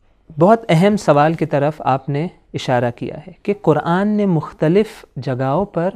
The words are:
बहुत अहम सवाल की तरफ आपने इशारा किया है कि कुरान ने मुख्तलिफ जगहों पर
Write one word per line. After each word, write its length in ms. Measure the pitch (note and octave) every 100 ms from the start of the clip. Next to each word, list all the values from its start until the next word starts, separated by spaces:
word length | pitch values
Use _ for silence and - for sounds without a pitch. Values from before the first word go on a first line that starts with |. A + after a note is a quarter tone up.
| _ _ _ D3+
बहुत 280 | F3+ A3+ -
अहम 300 | E3 G3+ G#3
सवाल 360 | - C#3+ D#3
की 120 | E3 E3
तरफ 340 | D3 C#3+ -
आपने 460 | C3+ C3+ - C#3+ F3+ _ _
इशारा 360 | D3+ - B2 A#2+
किया 260 | - - -
है 180 | - -
कि 100 | - G3+
कुरान 520 | - D3 E3 F3+ G#3
ने 160 | G#3 G3+
मुख्तलिफ 800 | D#3+ - - D#3 F#3+ A3 - - C3+
जगहों 460 | C3+ B2+ C3 D3+ G3+
पर 260 | E3+ F3+